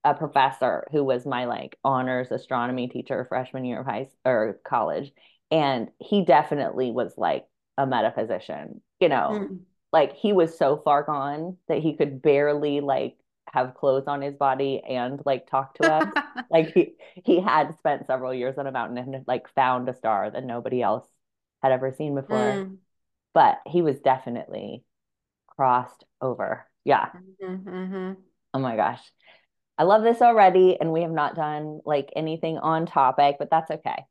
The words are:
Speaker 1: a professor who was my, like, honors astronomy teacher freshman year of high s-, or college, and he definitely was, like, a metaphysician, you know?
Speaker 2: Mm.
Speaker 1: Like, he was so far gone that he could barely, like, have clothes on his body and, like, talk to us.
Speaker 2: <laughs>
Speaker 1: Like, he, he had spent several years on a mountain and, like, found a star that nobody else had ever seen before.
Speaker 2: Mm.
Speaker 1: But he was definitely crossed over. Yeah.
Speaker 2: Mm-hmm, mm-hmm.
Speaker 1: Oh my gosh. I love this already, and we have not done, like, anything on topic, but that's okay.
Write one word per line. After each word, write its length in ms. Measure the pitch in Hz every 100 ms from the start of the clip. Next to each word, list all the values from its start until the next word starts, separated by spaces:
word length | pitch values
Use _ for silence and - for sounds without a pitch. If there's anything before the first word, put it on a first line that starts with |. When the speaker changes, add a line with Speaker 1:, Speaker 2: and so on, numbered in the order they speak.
Speaker 1:
a 100 | 143
professor 720 | 143 147 139 135 - 127 78 -
who 120 | 151
was 220 | 135 123 135
my, 200 | 123 123
like, 320 | 117 69 -
honors 480 | 135 131 127 127 127
astronomy 560 | 120 - 127 123 127 123
teacher 380 | 123 120 131 127
freshman 360 | 127 127 131 127
year 140 | 120
of 60 | 131
high 180 | 107
s-, 120 | 135 _ 127
or 340 | 120 110 - -
college, 460 | 123 87 78 139 _ _ _ _
and 380 | 160 143 127 107 _
he 240 | - 202 175
definitely 640 | 151 156 147 - - 127
was, 260 | 117 110 -
like, 300 | 87 69 - _ _ -
a 80 | 135
metaphysician, 920 | 123 110 113 110 87 - 73 73 - _ _
you 100 | 170
know? 320 | 131 - 208
Speaker 2:
Mm. 240 | 196 185 - _ _
Speaker 1:
Like, 200 | 160 139 -
he 180 | 208
was 240 | 196 165 -
so 200 | 143 143
far 260 | 151 143
gone 540 | 147 147 139 147 170 185 -
that 120 | 156
he 160 | 156 151
could 260 | 147 135
barely, 600 | 151 143 147 147 147 143
like, 340 | 143 131 123 _ _ _ -
have 220 | 131 127 -
clothes 320 | 139 131 143
on 140 | 143
his 140 | 139 139
body 460 | 139 131 139 135 -
and, 340 | 127 123 139 143
like, 220 | 131 -
talk 280 | 135 135 -
to 120 | 330
us. 200 | 156 160 294
Speaker 2:
<laughs> 340 | 277 240 -
Speaker 1:
Like, 240 | 165 156
he, 220 | 185 - - - -
he 160 | 233 -
had 380 | 185 156 151 -
spent 280 | 156 143 -
several 260 | 131 127
years 240 | 131 123 143
on 100 | 139
a 40 |
mountain 260 | 127 117 123
and, 260 | 127 135 131
like, 200 | 127 - -
found 320 | 127 127 127
a 40 |
star 360 | - 113 101 104
that 140 | -
nobody 380 | 131 117 - 123
else 260 | 107 110 - _ _ _ _ _
had 100 | 135
ever 200 | 131 131
seen 240 | 131 151 139
before. 480 | 143 - - 196
Speaker 2:
Mm. 140 | 190 190 _ _ _ _ _
Speaker 1:
But 280 | 165 123 - -
he 140 | 170
was 180 | 160 139
definitely 840 | 139 131 - 120 - 101 101 127 _ _ _ _ _ _ _
crossed 580 | - 131 123 123 - _ _
over. 460 | 131 120 - 113 - _ 139
Yeah. 240 | 135 - 180
Speaker 2:
Mm-hmm, 540 | 190 190 190 185 190
mm-hmm. 440 | 185 185 190 185 190 _ _ _
Speaker 1:
Oh 60 | 135
my 160 | 131 110
gosh. 260 | 104 123 - _ _ _ _ _ _ -
I 60 |
love 200 | 170 220
this 180 | 226 233
already, 560 | 240 226 190 180 185 -
and 140 | 165
we 80 | 160
have 100 | 170
not 240 | 160 147 165
done, 460 | 151 151 151 151 -
like, 260 | 147 139 -
anything 420 | 160 160 165 160
on 260 | 156 160 170
topic, 520 | - 131 117 143 143
but 100 | 147
that's 220 | 160 165
okay. 340 | 151 127 - -